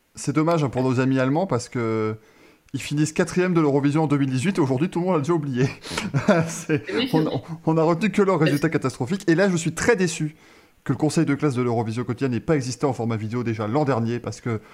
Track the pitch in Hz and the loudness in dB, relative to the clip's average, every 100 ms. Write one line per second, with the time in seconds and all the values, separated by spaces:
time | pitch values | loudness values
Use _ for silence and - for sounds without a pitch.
0 | _ - - 143 156 170 143 123 131 123 | _ -10 -4 0 2 2 0 0 0 2
1 | 131 131 131 151 190 120 - 123 113 110 | 2 2 2 0 0 -4 -4 -4 -2 0
2 | 110 110 - _ - _ _ 123 - 147 | -2 -4 -12 _ -20 _ _ -10 -4 0
3 | 156 - 175 185 185 170 147 143 143 147 | 0 0 0 0 2 4 4 4 2 2
4 | 160 143 139 131 156 185 135 131 185 175 | 2 2 0 0 -2 0 0 0 0 -2
5 | 180 170 135 170 143 120 135 - - - | 0 0 0 -2 -2 0 -2 -2 -10 -8
6 | 208 131 - 175 165 - - 151 - - | -4 -2 2 2 0 -6 -2 -2 -2 -4
7 | 254 160 160 123 - 160 - 160 160 170 | 0 0 0 -4 -8 -6 0 2 2 2
8 | 214 202 196 175 156 143 160 151 131 - | 0 2 2 4 2 2 0 0 -2 -4
9 | 123 196 - 165 196 170 165 160 - 214 | -4 -2 2 4 4 2 -2 0 2 2
10 | 180 - 156 - - - _ _ - 135 | 2 0 -6 -6 -20 -20 _ _ -4 0
11 | 156 165 147 139 147 123 123 117 113 113 | 2 2 2 2 0 0 0 0 -2 -4
12 | 123 117 139 117 - 156 123 123 143 120 | -4 -2 -2 -2 0 0 0 -2 -2 -2
13 | 113 113 107 120 117 110 107 135 143 117 | -2 -4 -4 -4 -4 -2 -2 0 2 0
14 | 113 120 107 - 123 110 - | 0 -4 -6 -8 -6 -6 -8